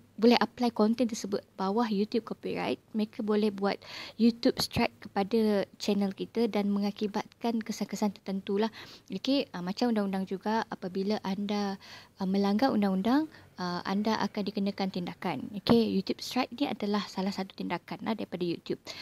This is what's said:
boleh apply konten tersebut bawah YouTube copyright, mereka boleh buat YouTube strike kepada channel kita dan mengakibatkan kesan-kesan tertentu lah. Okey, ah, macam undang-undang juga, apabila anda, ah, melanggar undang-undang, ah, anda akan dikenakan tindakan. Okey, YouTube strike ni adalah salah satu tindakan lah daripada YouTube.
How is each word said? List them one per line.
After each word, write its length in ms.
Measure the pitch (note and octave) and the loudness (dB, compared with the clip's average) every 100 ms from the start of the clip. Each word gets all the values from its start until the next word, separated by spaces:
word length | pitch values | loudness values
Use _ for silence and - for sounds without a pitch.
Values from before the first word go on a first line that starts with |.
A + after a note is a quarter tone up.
| - | -10
boleh 240 | - A#3 A#3+ | 4 6 8
apply 320 | A3 - A#3+ | 4 0 0
konten 400 | - G#3+ A3+ A#3 | 4 4 4 0
tersebut 320 | A3 G3 G3+ - - | -2 -4 -4 -6 -4
bawah 320 | F#3+ G#3 A#3 | -2 2 2
YouTube 320 | G3 G#3+ A#3 | 2 2 0
copyright, 560 | - - F#3 F3 F3+ B3 _ | -2 -10 -6 -4 -2 -4 _
mereka 320 | A3 G#3+ - G#3 | -4 -2 -2 0
boleh 240 | G#3+ G#3+ | 2 2
buat 320 | G3 G3 - - - - | 2 -2 -2 -8 -14 -8
YouTube 400 | - A#3 A#3 - - | 4 4 6 2 2
strike 320 | - - A#3 - - | -2 0 0 -2 -8
kepada 560 | G3+ G3 A3+ G#3+ G3+ - - | -4 0 2 2 2 0 -4
channel 320 | - G3+ G3 | 0 2 0
kita 320 | F#3+ F3+ A3+ A#3 | -2 -6 -2 0
dan 240 | G#3 G3+ | 0 0
mengakibatkan 880 | G3+ G3+ - G#3+ G#3 - - A#3 A3+ | 0 0 -2 -4 -4 -6 -4 -2 -2
kesan-kesan 560 | - G#3 G3+ G3+ G#3 | -4 -6 -4 -2 -2
tertentu 480 | - - F#3+ - G3+ | -2 -6 -6 -2 0
lah. 80 | A3 - - - - | 0 -4 -18 -18 -10
Okey, 400 | F#3+ - C#4 - | -6 0 0 0
ah, 120 | F3+ | -6
macam 280 | F3+ - B3 | -6 -2 0
undang-undang 340 | A3 G3 F#3+ F#3+ | 2 0 -2 -4
juga, 320 | F#3+ G#3+ A3 - | -4 -2 -2 -2
apabila 480 | - F#3+ F#3+ G3 G#3+ F#3+ | -6 -6 -4 -2 -2 -2
anda, 560 | G3 G3+ G#3 G3+ G3 - - - - | -4 -2 -2 -2 -6 -12 -20 -16 -6
ah, 60 | F#3+ | 0
melanggar 400 | G3 G3 G#3 C4+ | 2 4 4 4
undang-undang, 560 | G#3+ G3+ F#3+ G#3 C#4 D#4 - - - | 4 2 2 4 2 2 -6 -20 -8
ah, 240 | F3+ F3 | -6 -4
anda 320 | - G3 G#3+ G#3+ | -2 0 0 0
akan 200 | G3+ - G3 | 0 -2 -4
dikenakan 480 | G3+ G3 G3 F#3+ | 0 -2 0 -2
tindakan. 560 | F#3+ F3 - F#3 C#3+ - G3+ | -2 -6 -4 -4 -4 -6 -4
Okey, 240 | - A#3 A3 F#3+ | 4 4 4 0
YouTube 240 | - A3 | -2 -6
strike 320 | - B3+ C4 | -4 -2 -2
ni 160 | A#3+ C#4+ | 0 0
adalah 320 | G#3+ G#3 G#3 F#3+ | 0 0 -2 -2
salah 240 | - F#3+ | -4 -2
satu 160 | F#3+ G3 - | -2 -6 -6
tindakan 480 | F#3+ F3 - G3 G#3+ | -4 -6 -6 -8 -4
lah 80 | |
daripada 320 | A3 G3+ F3 F3 | -4 -4 -4 -2
YouTube. 320 | - - - - - | -4 -4 -6 -6 -14